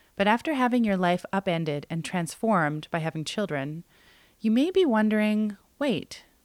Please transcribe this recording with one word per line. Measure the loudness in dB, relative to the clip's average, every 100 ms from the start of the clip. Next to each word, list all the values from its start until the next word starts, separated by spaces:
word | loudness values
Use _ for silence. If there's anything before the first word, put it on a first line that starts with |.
| _ 0
but | 2
after | 2 0
having | 0 2 2
your | 2 2
life | 2 0 -2
upended | -4 -2 -2 -2 -4 -6
and | -6
transformed | -4 -4 -4 -4 0 2 2 -2 -6
by | -4
having | -4 -6
children, | -6 -4 -4 -4 -6 -10 -14 _ _ _ _ _
you | 0
may | 2 2
be | 4 4
wondering, | 4 4 2 2 2 -2 -6 _ -4
"Wait, | -2 -2 -6 -16 -20 _